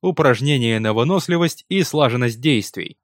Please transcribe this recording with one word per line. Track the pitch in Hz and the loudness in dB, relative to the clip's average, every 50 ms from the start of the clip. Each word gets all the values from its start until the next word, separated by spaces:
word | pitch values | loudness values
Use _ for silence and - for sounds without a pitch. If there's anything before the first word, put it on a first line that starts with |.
упражнения | - 180 175 - 156 139 123 107 131 143 147 135 120 117 113 110 | -2 -4 0 2 4 4 4 2 2 0 0 0 2 0 0 0
на | 110 110 107 | 0 0 0
выносливость | 110 120 147 190 190 - - 175 170 175 165 - - - _ | 0 0 0 0 -2 0 0 0 0 0 0 -2 -6 -10 _
и | 185 190 175 | -2 -2 -2
слаженность | - - 156 147 123 113 123 123 120 113 113 | -2 0 0 2 2 2 0 -2 -2 -4 -2
действий. | 120 156 143 110 98 - - - 87 - - _ | 0 0 0 0 0 -4 -10 -12 -12 -12 -14 _